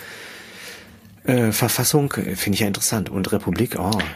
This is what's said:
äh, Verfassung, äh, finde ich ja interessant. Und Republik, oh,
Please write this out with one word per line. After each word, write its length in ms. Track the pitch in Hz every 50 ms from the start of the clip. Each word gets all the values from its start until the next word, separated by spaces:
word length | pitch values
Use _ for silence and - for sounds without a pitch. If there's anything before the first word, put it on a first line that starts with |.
| - - - - - - - - - - - - - - - - - - - - - - - - -
äh, 260 | - 131 123 117 110 104
Verfassung, 580 | - 127 117 - - 123 - - 151 143 135 -
äh, 220 | 117 - - 95
finde 200 | 92 - 104 98
ich 40 | 92
ja 60 | 113
interessant. 420 | 101 98 - - - - 110 90 -
Und 220 | - 98 90 90
Republik, 460 | 107 98 - - 90 87 113 131 - -
oh, 120 | 87 95 - 101 90 80 -